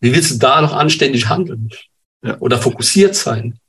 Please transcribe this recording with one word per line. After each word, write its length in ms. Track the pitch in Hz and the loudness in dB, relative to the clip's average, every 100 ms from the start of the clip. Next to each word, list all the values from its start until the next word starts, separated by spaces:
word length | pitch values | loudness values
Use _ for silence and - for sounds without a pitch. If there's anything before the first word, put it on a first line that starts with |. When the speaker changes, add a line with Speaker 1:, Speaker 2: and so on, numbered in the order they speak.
Speaker 1:
wie 140 | 120 | 0
willst 160 | 156 156 | 2 0
du 80 | 123 | 0
da 220 | 123 156 | 2 4
noch 140 | 151 | 2
anständig 560 | - 156 156 135 123 110 | 0 0 0 0 0 -2
handeln? 400 | 180 170 113 110 - - _ _ _ | -2 -4 -6 -10 -12 -20 _ _ _
Speaker 2:
Ja. 140 | 113 - | -10 -6
Speaker 1:
Oder 200 | - 123 | -2 0
fokussiert 560 | 123 - 117 196 196 | -2 -2 0 4 4
sein? 440 | 196 - 110 110 - | 2 -4 -4 -6 -12